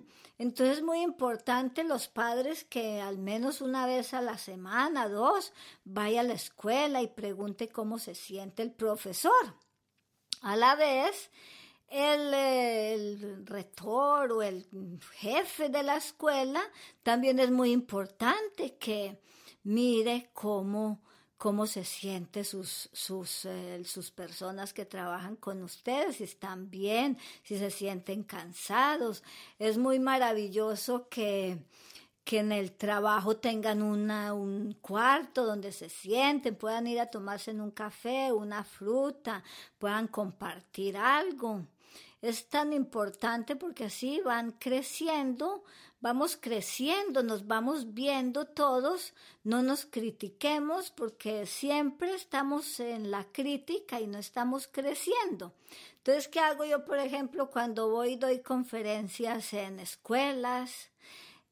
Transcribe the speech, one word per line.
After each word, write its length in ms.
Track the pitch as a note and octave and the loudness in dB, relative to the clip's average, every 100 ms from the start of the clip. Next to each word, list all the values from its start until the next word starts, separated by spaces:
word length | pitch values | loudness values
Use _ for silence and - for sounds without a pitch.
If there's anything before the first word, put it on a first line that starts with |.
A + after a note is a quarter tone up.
| - - - - | -4 -20 -20 -4
Entonces 400 | A#3+ B3 B3+ D4+ | -4 2 4 4
es 40 | |
muy 200 | E4 E4 | 0 0
importante 840 | E4+ F4 B3 A3+ B3+ B3 C4 C#4+ | 0 0 -2 -2 0 0 0 -2
los 240 | E4 B3 - | 0 -2 -2
padres 560 | A3+ A#3 A#3+ C4 D#4 | -2 0 0 0 -4
que 360 | - B3 A3 G#3 | -6 -4 -4 -4
al 180 | G3 F#3+ | -4 -4
menos 420 | G3 A3+ C4 - | -4 -2 -2 -2
una 260 | C4 C4 B3+ | -2 0 2
vez 260 | B3+ B3 | 0 -2
a 80 | B3+ | -4
la 160 | A#3+ G#3+ | -4 -6
semana, 720 | - F#3 F#3 A#3 D4 C#4+ G#3 | -10 -12 -2 2 2 2 0
dos, 440 | G#3 C4 G4 - - - - | 4 4 4 0 -12 -20 -18
vaya 380 | F#3+ G3+ G#3 A#3 | -8 -2 2 2
a 20 | |
la 100 | A#3+ | 2
escuela 680 | G3 - - G#3 B3+ D4 C4 | -2 -6 -6 0 2 2 2
y 60 | A3+ | -2
pregunte 600 | - G#3 G3 G#3 G3 A3+ | -4 -4 -2 -2 -4 -6
cómo 320 | - G#3+ A3+ | -4 -4 -4
se 160 | G3+ F3 | -8 -12
siente 480 | - F#3+ G3 - | -10 -10 -8 -4
el 80 | A#3+ | -4
profesor. 840 | - A3 G#3+ G3 F#3 E4+ B4 A#3+ - _ _ _ _ _ _ - - | 0 0 0 -4 2 6 6 6 -6 _ _ _ _ _ _ -6 -4
A 120 | G#3 | 0
la 220 | G#3+ B3 D4 | 6 8 8
vez, 540 | D4+ C4 E4 G4+ - - - - - _ - | 6 6 2 0 -12 -20 -20 -20 -20 _ -8
el, 440 | C#4 D4 D4 C#4+ | 2 4 4 4
el 1120 | C#4 C4+ B3+ A#3+ A3 G#3+ A3 G#3 G3+ G#3 F#3+ G3 | 4 4 4 4 2 2 0 -2 -6 -8 -10 -8
rector 840 | G3+ F#3 - G3+ A#3+ C#4+ C#4+ C4 | -8 -8 -10 0 4 6 6 4
o 100 | A3+ | 2
el 260 | G#3 F#3 - F#3+ F#3+ F3 - | 0 -4 -10 -12 -10 -12 -16
jefe 560 | - G3+ D4 F4 - D4 | -8 0 0 0 -2 0
de 120 | C#4+ | 2
la 140 | C#4 D4+ | 2 0
escuela 640 | - - D4+ C#4 C4 D4+ G#4+ - - _ | -2 0 2 2 0 0 -4 -8 -20 _
también 380 | A#3 A#3+ C4 C4 | 2 4 6 6
es 100 | B3+ | 6
muy 220 | B3+ B3 | 6 6
importante 1040 | B3 B3 G3 F#3+ - A#3 G#4 G#4+ - B3+ - | 4 2 -4 -4 0 2 2 -2 -6 -8 -6
que 420 | A3+ G#3 G3 G3+ _ - - - | -4 -2 -4 -8 _ -20 -20 -10
mire 680 | G3+ A3+ B3 A3+ A3+ A#3+ B3 | 0 4 6 6 4 2 -2
cómo, 680 | - G#3 G3+ G3 G#3 G#3+ G#3 _ - _ - | -6 0 0 0 0 -2 -4 _ -20 _ -2
cómo 300 | G#3+ G3+ G#3+ | 0 2 0
se 180 | G3+ | -2
sienten 600 | F3 - G3 F#3+ F3 G#3 | -6 -8 -6 -6 -6 -6
sus, 460 | G3+ G3 F#3 - - | -6 -6 -8 -8 -10
sus, 540 | - - F#3+ E3 - F#3+ | -8 -6 -6 -6 -8 -6
eh, 360 | F#3 F3+ F3+ | -8 -8 -10
sus 260 | F3+ F#3+ F3 | -8 -10 -10
personas 600 | - E3+ E3+ F#3 G3 G3 | -12 -12 -8 -8 -8 -8
que 120 | - | -10
trabajan 520 | G3+ F#3+ F3 F3+ F3+ A3 | -10 -8 -6 -6 -8 -8
con 260 | G3+ F#3+ | -8 -8
ustedes, 540 | F3+ - A#3+ C4+ E4 - | -8 -8 -2 0 0 -2
si 80 | |
están 460 | F#3 - F#3+ F#3 F#3+ | -10 -10 -10 -10 -10
bien, 480 | F#3 G3+ A3+ C#4 B3 - - | -4 0 2 2 0 -6 -18
si 160 | - G3+ | -8 -4
se 120 | G3+ | -4
sienten 520 | - G3 F3+ F#3 G3 | -4 -6 -6 -6 -8
cansados. 1000 | G3+ G3+ E3+ - - A3 C#4 D4+ A#3 G#3 - - - - | -8 -12 -12 -12 0 4 4 2 -2 -4 -12 -20 -16 -2
Es 200 | G#3+ A3 | 0 4
muy 200 | C4 C4 | 4 4
maravilloso 1080 | C4 C4 A#3+ G#3+ G#3 G3+ G#3+ G#3 - B3 B3 | 4 4 4 2 0 0 0 0 -2 -2 -4
que, 560 | A#3+ G#3 G3 F#3 F3 - - - - - _ | -2 0 0 0 -4 -8 -20 -20 -20 -20 _
que 160 | - A3 | 0 2
en 100 | G#3 | 2
el 220 | G#3 F#3 | 0 -2
trabajo 640 | - G#3 G#3 G#3+ G#3 G3 A3 | -4 0 2 4 4 2 0
tengan 460 | A#3+ A3 G#3+ G#3+ | 0 0 0 2
una, 520 | G#3+ G#3 G#3+ G#3+ G#3 | 2 2 0 0 -2
un 420 | G#3 G3 G3 G#3 - | -2 -2 -2 -4 -8
cuarto 640 | - G3+ B3 C#4+ C4 C4 | -4 4 6 4 2 0
donde 260 | A3+ G#3 G3 | 0 0 -6
se 180 | - E3 | -12 -14
sienten, 680 | - F#3+ A#3 C#4 D4 B3 G#3 | -10 -2 4 4 4 0 -2
puedan 320 | A3 A3+ A#3+ | -2 -2 0
ir 100 | A#3+ | 0
a 120 | A#3 | -2
tomarse 420 | A3+ G3 G3+ - | -4 -6 -6 -6
en 80 | G#3+ | -6
un 100 | G#3+ | -8
café, 600 | G3+ G#3+ - A#3 C4 C4 | -6 -8 -6 -4 0 2
una 320 | A3 G#3 G#3 | 0 -2 -6
fruta, 800 | - - G3 B3+ C#4+ C#4+ A3+ G3 - - - - | -8 -6 0 2 2 -2 -6 -8 -10 -20 -18 -6
puedan 300 | G3+ G#3+ A3+ | -2 0 -2
compartir 880 | A3 G3 - F#3+ E3+ _ - G3 G3 | -4 -6 -6 -10 -10 _ -4 -4 2
algo. 720 | A#3+ D4 F#4+ C#4 A#3 G#3 D#3 _ _ - - - | 4 4 2 -2 -4 -4 -8 _ _ -20 -20 -6
Es 260 | A#3 A3+ - | -4 -4 -2
tan 240 | D4 D4 | 0 2
importante 840 | D4 B3+ A3 G3+ - A#3 A#3 A3 | 0 0 -2 -2 -2 -2 -2 -4
porque 300 | C4+ F4 - | -4 -6 -6
así 360 | G#3+ - B3+ D4+ | -6 -4 -2 0
van 280 | F4+ A#3 A#3 | 0 0 -2
creciendo, 1120 | A3+ C4 B3+ C4 - D#4+ D#4 C4 B3 E4 G4+ - - - - | -4 -2 0 -2 -4 -2 0 0 -2 -2 -4 -10 -20 -20 -6
vamos 360 | A#3+ B3+ D#4+ - | -2 2 0 -2
creciendo, 840 | A#3+ A3 - - C#4 F#4+ G4+ C4 | -4 -4 -4 -2 0 0 2 2
nos 240 | A#3 A3 G#3 | 2 -2 0
vamos 480 | A3+ A#3+ D#4 A3+ | 0 0 -2 -4
viendo 520 | G#3+ C#4 C4+ B3+ C4+ D4 | -2 0 2 0 -2 -4
todos, 680 | - C#4+ B3+ C#4 F4+ - - - - | 2 4 4 2 0 -4 -14 -20 -8
no 180 | G#3+ A#3+ | 0 2
nos 240 | C4 C#4 - | 2 0 -2
critiquemos 1040 | A#3 A3 - G3 - C#4+ D4+ D4 F4+ F#4 | -4 -4 -6 -10 -2 0 0 0 -2 -4
porque 560 | - A3+ - G#3+ G#3+ G3+ | -6 -6 -6 -4 -4 -4
siempre 680 | - C#4 D4 C#4+ C#4+ F4 | -4 0 2 2 0 -4
estamos 680 | F#4 - C4+ C#4 D4 D4+ - | -4 -2 -2 0 -2 -4 -6
en 320 | A#3+ A#3 G#3 | -4 -4 -4
la 120 | G3+ G3 | -4 -4
crítica 680 | - C4+ C#4 D#4 F4+ - A#3+ | -4 -2 -2 -2 -6 -4 -6
y 80 | G#3+ | -6
no 100 | G3+ | -6
estamos 480 | G#3 B3 B3 C4+ - | -6 -2 0 -2 -4
creciendo. 880 | - C#4 D4 F4+ B4 G4 F#3 F3 _ - - - _ | -4 -2 -2 0 0 0 -4 -8 _ -20 -20 -20 _
Entonces, 280 | B3+ C#4+ C#4 | 2 2 2
¿qué 140 | E4 | 2
hago 240 | D#4 D4 | 2 2
yo, 200 | D4+ D4 | 2 0
por 140 | D4 C#4+ | 2 0
ejemplo, 520 | C4+ C#4 C4 E4+ C4+ | 0 -2 -4 -2 -2
cuando 380 | A#3+ A#3 A3 A3 | 0 0 0 2
voy 260 | A#3 A#3+ | 2 2
y 20 | B3+ | 2
doy 240 | C4 B3+ | 2 0
conferencias 1120 | B3+ B3+ B3 A3+ G#3 G#3+ G3 - A3+ A3+ - | 0 -2 0 -4 -2 -2 -4 -4 -2 -2 -4
en 260 | G#3 G3 F#3+ | -6 -6 -8
escuelas, 1120 | F3 - - B3 C#4 C4 B3 B3 B3 - - _ - - - - _ | -12 -10 0 2 2 0 0 -2 -4 -10 -18 _ -20 -20 -20 -20 _